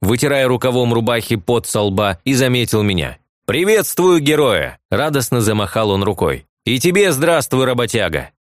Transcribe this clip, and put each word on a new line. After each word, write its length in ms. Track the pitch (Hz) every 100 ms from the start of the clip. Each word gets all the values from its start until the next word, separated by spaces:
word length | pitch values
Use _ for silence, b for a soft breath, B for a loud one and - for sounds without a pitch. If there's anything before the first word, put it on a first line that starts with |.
вытирая 480 | 92 123 143 139 127
рукавом 460 | 123 131 123 120
рубахи 420 | 117 113 117 - 110
пот 300 | 104 120 -
со 160 | 110
лба, 360 | 104 98 104 98
и 100 | 131
заметил 480 | 131 131 123 117 110
меня. 360 | 104 90 67 - _ _ -
«Приветствую 720 | 131 190 214 - - 185 170
героя!» – 580 | 143 151 139 92 64 - _
радостно 500 | 104 156 143 120 123
замахал 500 | 110 107 98 110 110
он 120 | 98
рукой. 420 | 98 98 82 67 - _ -
«И 120 | 123
тебе 340 | 170 185 196
здравствуй, 520 | 135 165 165 - 131
работяга!» – 640 | 131 123 117 113 90 71 - _